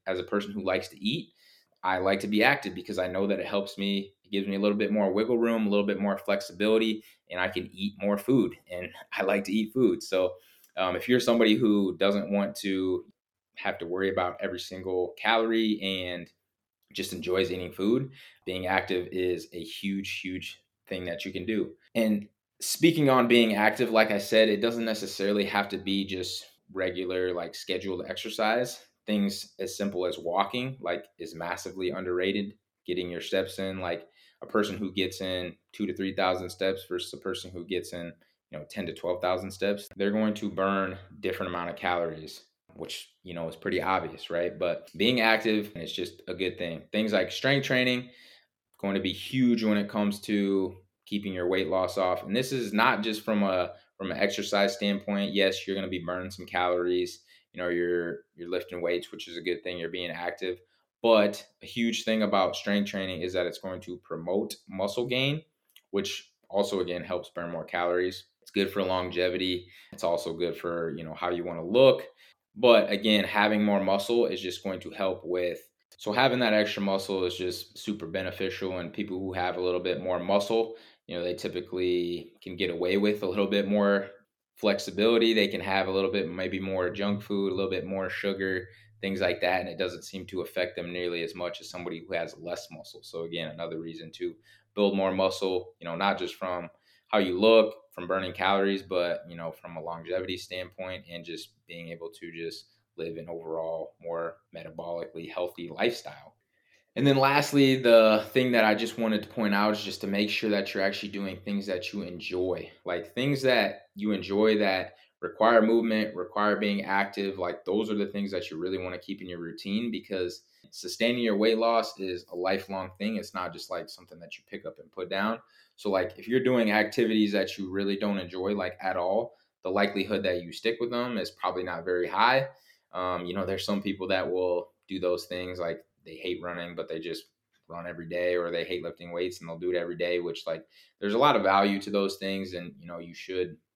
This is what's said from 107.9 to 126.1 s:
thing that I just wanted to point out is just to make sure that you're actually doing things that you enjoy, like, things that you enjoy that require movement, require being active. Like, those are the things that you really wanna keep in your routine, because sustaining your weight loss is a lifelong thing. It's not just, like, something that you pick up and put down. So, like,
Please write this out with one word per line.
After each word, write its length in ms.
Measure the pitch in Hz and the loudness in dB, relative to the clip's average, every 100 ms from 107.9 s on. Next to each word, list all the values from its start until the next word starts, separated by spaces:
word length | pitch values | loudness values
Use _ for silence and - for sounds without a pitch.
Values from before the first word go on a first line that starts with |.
| 117 110 107 - | 10 10 6 4
thing 220 | 131 127 | 2 4
that 120 | 120 | 6
I 100 | 110 | 6
just 240 | 107 113 - | 4 0 -2
wanted 240 | 113 107 | 0 0
to 60 | - | -2
point 240 | - 104 | -2 0
out 200 | 101 107 | 2 2
is 100 | 104 | 0
just 180 | 101 - | -4 -6
to 40 | 98 | -2
make 240 | 101 104 | 0 0
sure 180 | - 110 | 0 0
that 220 | 101 98 | 0 0
you're 100 | 101 | 0
actually 280 | 95 101 101 | -2 -2 -6
doing 280 | 98 98 92 | -6 -6 -8
things 220 | - 101 98 | -4 -4 -2
that 260 | 92 90 | -4 -4
you 100 | 101 | -8
enjoy, 680 | 90 90 - 90 92 85 80 - | -8 -8 -6 -2 0 -2 -6 -12
like, 300 | - 87 85 | -6 -6 -4
things 280 | - 135 139 | -2 0 2
that 460 | 131 120 101 - - - | 4 4 4 0 -12 -6
you 160 | 104 | -2
enjoy 460 | 101 92 98 110 107 | -2 0 4 4 4
that 360 | 101 95 92 - _ _ | 4 0 -2 -10 _ _
require 420 | 87 - 110 117 | -8 4 8 8
movement, 520 | 110 113 113 110 107 | 8 6 4 2 0
require 420 | 87 87 104 104 101 | -4 -6 0 2 2
being 280 | 104 101 | 2 0
active. 540 | - 98 101 101 98 95 | 0 0 0 -2 -4 -2
Like, 260 | 87 90 | -4 -4
those 260 | - 101 110 | 0 0 0
are 60 | 104 | 0
the 100 | 98 | -2
things 240 | 101 101 | -4 -4
that 200 | 92 - | -4 -6
you 80 | 80 | -6
really 200 | 90 95 | -4 -4
wanna 200 | 90 90 | -4 -8
keep 220 | - 95 | -8 -10
in 80 | 92 | -10
your 120 | 87 | -10
routine, 500 | 85 82 98 101 120 | -10 -10 -4 -2 -2
because 520 | 101 - 95 90 87 _ _ - | -4 -6 -4 -4 -6 _ _ -20
sustaining 540 | - 92 - 117 123 | -14 -10 0 0 2
your 120 | 117 101 | 2 4
weight 220 | 110 113 | 4 4
loss 400 | 113 117 110 - | 4 4 2 -4
is 280 | 95 87 - | -6 -6 -8
a 60 | 87 | -4
lifelong 540 | 92 95 - 95 92 92 | 0 0 -2 -8 -8 -6
thing. 180 | 104 107 | -4 -4
It's 180 | - | -6
not 180 | 95 90 | -6 -6
just, 180 | 85 - | -8 -8
like, 180 | 90 80 | -8 -8
something 320 | - 90 85 | -14 -20 -20
that 160 | 85 - | -18 -20
you 80 | _ | _
pick 160 | 95 | -12
up 140 | 80 - | -12 -14
and 140 | 82 | -14
put 160 | - 90 | -10 -6
down. 320 | 95 107 113 - _ _ | -2 -2 -2 -8 _ _
So, 160 | - 104 | -10 0
like, 260 | 95 90 | 0 0